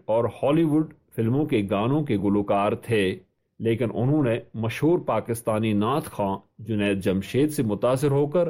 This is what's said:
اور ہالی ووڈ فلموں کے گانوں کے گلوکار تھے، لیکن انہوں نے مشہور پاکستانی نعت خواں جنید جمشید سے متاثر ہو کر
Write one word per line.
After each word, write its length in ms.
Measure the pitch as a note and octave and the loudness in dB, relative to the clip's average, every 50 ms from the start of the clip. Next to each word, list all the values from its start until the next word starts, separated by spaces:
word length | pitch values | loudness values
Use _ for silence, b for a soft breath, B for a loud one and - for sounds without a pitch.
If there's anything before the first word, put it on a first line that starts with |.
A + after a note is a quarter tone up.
| - | -4
اور 200 | - A2 A#2 A#2 | -2 0 0 0
ہالی 380 | A2 - - - C3 D3+ D#3+ E3 | 0 -2 -2 0 2 2 2 2
ووڈ 300 | D#3 D3 D#3 D#3 D#3 - - _ _ - | 2 2 2 0 -2 -6 -16 _ _ -4
فلموں 300 | - A2+ A2+ B2+ C#3+ D#3 | -2 0 0 2 0 0
کے 220 | C#3+ C3 A2 G2+ F#2+ | 0 0 0 0 0
گانوں 340 | G#2+ G2 G#2+ B2 C#3 D#3 D3 | 0 0 0 0 0 0 0
کے 140 | - A2+ G2 | 0 -2 0
گلوکار 540 | F#2 G2+ G2+ G2+ G2 - G#2 G2+ G2+ G#2+ | 2 2 2 2 2 0 0 0 2 0
تھے، 440 | A2+ - - - A#2 G#2+ F#2+ F#2 G2+ - - _ _ _ _ _ _ - | -2 -4 -4 -2 0 2 2 0 -2 -4 -10 _ _ _ _ _ _ -4
لیکن 260 | G#2+ A2+ A#2 A2+ B2 G#2+ - | -2 0 0 0 0 -2 -2
انہوں 300 | F#2 A#2 C3+ D3+ D#3 C#3 | -2 0 2 2 2 2
نے 160 | A#2+ A2+ - - - - | 0 0 -2 -4 -10 -8
مشہور 460 | A2+ A2+ A2+ - - C#3+ D#3 F3 E3+ | -6 -4 -4 -2 0 0 2 2 2
پاکستانی 760 | C#3 - A#2+ G#2+ G2+ - A#2 A#2 - A#2 G#2+ G#2+ A2 A2 G#2 | 0 -2 -2 -2 -2 -2 -6 -4 -2 -2 -2 0 0 2 2
نعت 320 | G2+ G#2 A2+ C3+ D#3+ D#3 | 2 2 2 0 -2 -4
خواں 320 | - - - G2+ G2 F#2+ - - _ _ - | -6 -6 -4 -2 -2 -2 -6 -8 _ _ -16
جنید 440 | A2 G2+ A2 G#2 G2+ G2+ G2+ G2 F2 | -8 -4 -2 0 0 0 0 0 0
جمشید 460 | G2+ F#2 G2 G2 - - B2 C#3+ D3+ | 0 0 0 -2 -2 0 0 0 0
سے 140 | D3 - B2+ | 0 -2 -2
متاثر 480 | G#2+ G2+ G2 - A#2+ C3 C3 D3 C#3+ | -2 -2 0 0 0 0 2 0 2
ہو 160 | C#3 C#3 D3 C#3+ | 2 2 0 2
کر 200 | D3 F3+ E3+ E3+ | 2 0 0 0